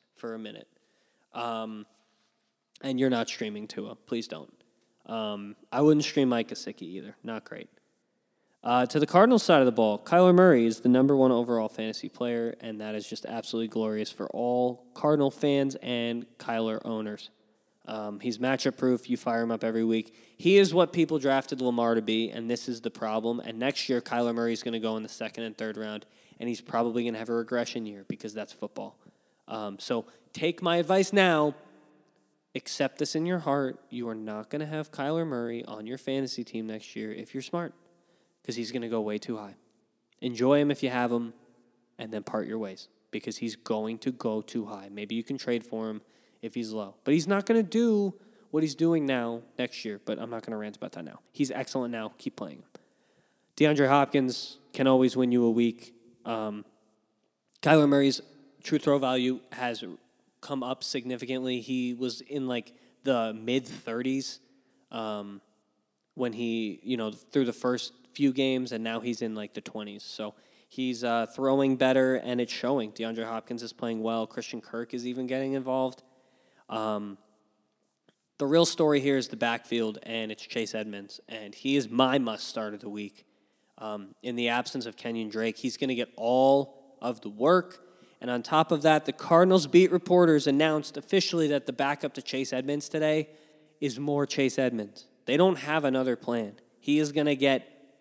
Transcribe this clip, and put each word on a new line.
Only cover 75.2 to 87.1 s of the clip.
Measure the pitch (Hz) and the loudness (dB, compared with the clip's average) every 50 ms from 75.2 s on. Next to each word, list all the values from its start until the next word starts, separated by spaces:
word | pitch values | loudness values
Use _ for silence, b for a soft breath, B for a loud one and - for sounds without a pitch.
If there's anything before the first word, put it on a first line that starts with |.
| 131 | -6
getting | 123 131 131 135 135 135 | -4 -4 -4 -4 -2 -4
involved. | 135 127 131 127 131 131 127 127 - b b b b b b b b b b b b b - | -4 -4 -2 -2 -2 -2 -2 -4 -8 b b b b b b b b b b b b b -10
Um, | 107 110 110 110 107 104 104 101 98 - _ _ _ _ _ _ _ _ _ _ _ _ _ _ _ _ _ _ _ _ _ _ _ | -6 -4 -4 -2 -4 -4 -6 -8 -12 -16 _ _ _ _ _ _ _ _ _ _ _ _ _ _ _ _ _ _ _ _ _ _ _
the | - 143 | -4 0
real | 139 151 165 170 | 2 4 4 4
story | 165 - - 165 151 147 143 | 4 4 2 4 4 4 4
here | 131 143 139 | 4 2 2
is | 135 123 - | 2 0 -2
the | - | -4
backfield, | 110 120 117 117 113 - - 120 117 113 110 107 - - | -2 0 0 0 -2 -4 -2 -2 0 0 -2 -4 -6 -10
and | - 113 113 110 110 | -8 -6 -6 -6 -6
it's | 110 - - | -8 -12 -14
Chase | - - 120 113 104 - | -8 -6 -6 -4 -4 -4
Edmonds, | 110 107 107 101 101 98 98 - - - - | -6 -6 -8 -10 -12 -14 -16 -18 -20 -18 -16
and | 113 110 107 101 101 | -14 -14 -14 -14 -14
he | - - 135 139 | -8 -2 0 0
is | 143 127 110 | 0 0 0
my | 117 120 131 131 131 139 | 2 2 4 4 4 2
must-start | 127 113 110 107 - - - 117 110 107 104 | 2 0 -4 -6 -8 -8 -6 -6 -6 -6 -8
of | 101 | -10
the | 107 107 | -12 -10
week. | 104 104 104 98 - - _ _ _ _ _ _ _ _ _ _ _ - | -10 -10 -10 -10 -12 -18 _ _ _ _ _ _ _ _ _ _ _ -14
Um, | 110 110 107 104 98 98 - _ - | -10 -10 -10 -10 -12 -14 -18 _ -8
in | 123 120 | -6 -2
the | 120 120 117 | 0 0 2
absence | 117 120 120 - - 135 117 | 2 0 0 -2 -6 -8 -8
of | 113 107 | -8 -10
Kenyon | - - 127 117 113 113 107 | -10 -8 -6 -6 -6 -6 -6
Drake, | 101 110 113 117 107 | -4 -2 -2 -2 -2
he's | - - 127 - | -4 -4 -6 -4
gonna | - 147 131 131 | -2 -2 -2 -2
get | 117 120 - - | -2 -4 -6 -6
all | - 110 117 123 131 131 135 139 139 139 139 - - - - - _ | -4 0 2 4 6 6 8 6 6 4 0 -6 -18 -20 -20 -16 _
of | - 123 | -6 -6